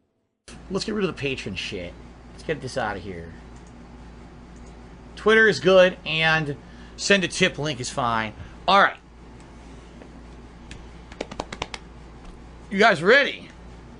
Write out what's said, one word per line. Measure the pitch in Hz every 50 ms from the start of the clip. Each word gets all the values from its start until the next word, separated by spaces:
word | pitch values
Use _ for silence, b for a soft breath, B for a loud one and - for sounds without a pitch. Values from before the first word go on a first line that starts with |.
| _ _ _ _ _ _ _ _ _ - - - - -
Let's | 185 196 -
get | - 214
rid | 214 190
of | 165 -
the | -
patron | 135 143 131 - - 117 95
shit. | - - - 113 92 87 87 - - - - - - - - -
Let's | - -
get | - 160 139
this | 131 127 - 131
out | 117 107 104 95
of | 87
here. | 98 90 85 82 82 82 - - - - - - - - - - - - - - - - - - - - - - - - - - - - - - - - - - - -
Twitter | - - 208 220 226 220 214
is | 190 -
good, | - 180 190 185 180 185 180 - -
and | 147 156 160 160 160 160 160 156 143 143 B B B B B B B B -
send | - - 202 196 175
a | 160
tip | - - 190 175 - -
link | 143 156 143 117
is | 127 -
fine. | - 143 127 117 117 110 110 107 104 B B B B B - -
All | 190 202
right. | 185 139 - - - - - - - - - - - - - - - - - - - - - - - - - - - - - - - - - - - - - - - - - - - - - - - - - - - - - - - - - - - - - - - - - - - - - - - - - - - -
You | 214 190
guys | 208 226 196 143
ready? | 165 196 240 277 269 165 113 87 - - - - - - - - - - -